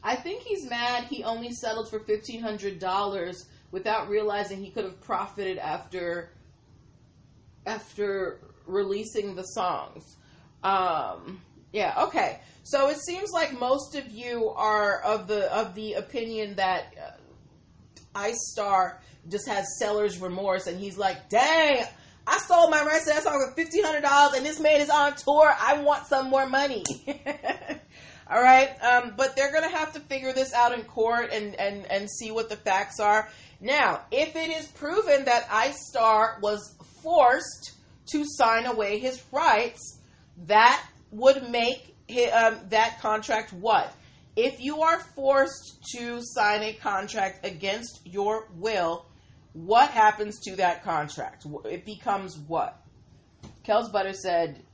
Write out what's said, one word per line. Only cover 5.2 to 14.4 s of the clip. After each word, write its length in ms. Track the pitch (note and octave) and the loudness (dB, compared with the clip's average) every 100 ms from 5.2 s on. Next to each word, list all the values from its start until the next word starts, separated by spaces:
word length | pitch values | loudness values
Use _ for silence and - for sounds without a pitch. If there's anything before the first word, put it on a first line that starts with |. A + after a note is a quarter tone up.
| G3 - F#3+ F#3 | -4 -6 -6 -6
after, 720 | D#3 E3 - F3+ F3 E3+ E3+ - _ _ _ - _ _ _ _ _ _ - _ - | -6 -8 -8 -8 -6 -6 -10 -20 _ _ _ -20 _ _ _ _ _ _ -20 _ -12
after 760 | A3+ - - G#3 G3 F3+ - - _ - | -12 -14 -6 -4 -4 -6 -10 -20 _ -6
releasing 680 | F#3+ G3 G3+ A3 A3 G3+ | -4 -2 -4 -4 -6 -6
the 100 | F#3 | -10
songs." 720 | F#3 A3+ F3+ C3 C#2 - - - _ - _ _ | -10 -4 -2 -4 -8 -16 -20 -20 _ -20 _ _
Um, 800 | F#3 G3 F3+ D#3+ A2+ F2 F2 F#3 - - - | -2 0 0 -2 -4 -8 -14 -18 -20 -20 -10
yeah, 300 | G#3+ F3+ - | -4 -2 0
okay. 360 | D#4+ D#4+ F3+ - - - | 0 0 -2 -4 -18 -20
So 240 | - C#4 C#4 | -4 2 2
it 100 | D4+ | 0
seems 320 | - F4+ G#4 | -8 -8 -4
like 260 | E4+ D#4 B3 | -2 -4 -4
most 380 | B3 C#4 - C#4+ | -2 -2 -2 -12
of 140 | G#3+ | -12
you 380 | G#3+ A#3+ A#3+ | -14 -8 -4